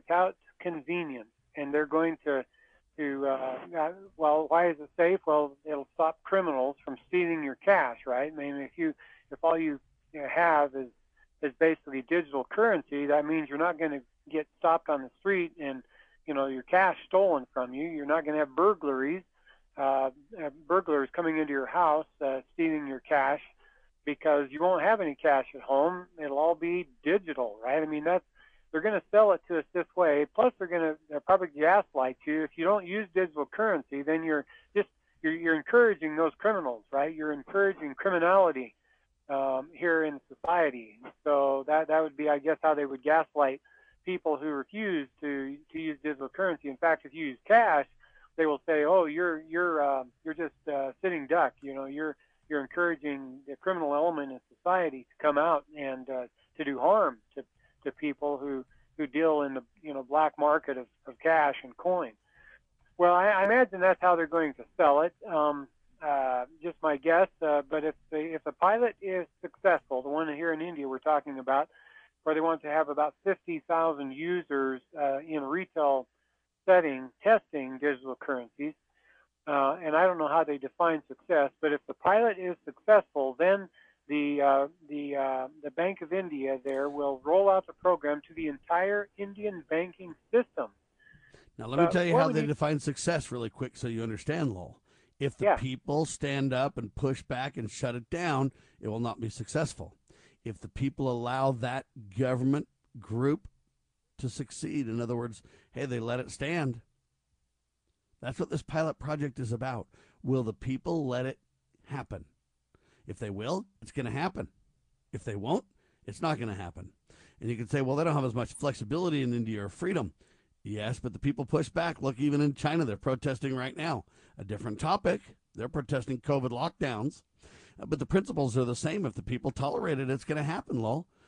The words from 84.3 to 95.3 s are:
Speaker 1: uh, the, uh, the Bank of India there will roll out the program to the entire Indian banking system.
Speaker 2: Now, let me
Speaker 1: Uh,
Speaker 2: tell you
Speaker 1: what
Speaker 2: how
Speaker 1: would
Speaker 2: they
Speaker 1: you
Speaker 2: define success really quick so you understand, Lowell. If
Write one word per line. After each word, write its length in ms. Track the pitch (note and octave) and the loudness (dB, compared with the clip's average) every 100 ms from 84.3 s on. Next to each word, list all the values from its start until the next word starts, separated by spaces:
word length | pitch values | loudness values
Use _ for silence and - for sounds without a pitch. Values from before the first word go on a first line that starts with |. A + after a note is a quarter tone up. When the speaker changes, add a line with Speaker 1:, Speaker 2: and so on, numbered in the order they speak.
| C#3+ | 2
Speaker 1:
uh, 260 | C#3 C#3 C#3+ F3 D3+ | 4 4 2 -6 -12
the, 260 | D3 C#3+ C#3 | -10 -6 -4
uh, 300 | C3+ C3 C3 D#3 | -2 -2 -6 -10
the 80 | C#3+ | -8
Bank 300 | D3 F3+ F#3+ | -2 -2 -4
of 120 | D#3 | -6
India 440 | F#3 F3+ C#3+ C3+ C3+ | -4 -4 -4 -4 -4
there 260 | C3+ C3+ C#3+ | -4 -4 -4
will 320 | C#3+ C#3 C3+ C#3 | -2 -2 -2 2
roll 240 | F3+ G3 | 4 6
out 180 | F#3+ - | 4 0
the 60 | |
program 480 | - F#3 E3+ D3 D3 - | -2 0 2 0 -4 -6
to 40 | |
the 140 | D#3+ D#3 | -8 -8
entire 640 | C#3 - E3+ G3 G#3 G3+ - | -6 -2 0 0 -2 -6 -10
Indian 460 | G3+ G3+ G#3 F3+ - | -12 -8 -8 -8 -4
banking 440 | D#3+ F3+ E3+ F3 - _ | -4 -4 -10 -18 -18 _
system. 360 | A#3 A#3+ - A2+ _ _ _ - - _ - _ - | 0 0 -4 -8 _ _ _ -20 -20 _ -20 _ -14
Speaker 2:
Now, 100 | A2+ | -4
let 120 | C#3 | 2
me 60 | E3+ | 4
Speaker 1:
Uh, 60 | |
Speaker 2:
tell 140 | F3+ F3 | 4 4
you 80 | |
Speaker 1:
what 60 | E3 | 4
Speaker 2:
how 60 | - | 4
Speaker 1:
would 80 | D#3 | 2
Speaker 2:
they 40 | |
Speaker 1:
you 60 | D3 | -2
Speaker 2:
define 320 | D3 D3+ D3 | -2 -2 -2
success 520 | D3+ C#3 - D#3+ - | -4 -4 -2 -2 -4
really 180 | B2 A2 | -8 -10
quick 260 | - C3 - | -8 -10 -8
so 120 | A#2+ | -8
you 120 | A2+ | -6
understand, 500 | A2+ G#2 - E3 C#3+ | -6 -6 -6 -4 -4
Lowell. 260 | F#2 - - _ _ _ - | -6 -12 -18 _ _ _ -6
If 160 | C#3 | -6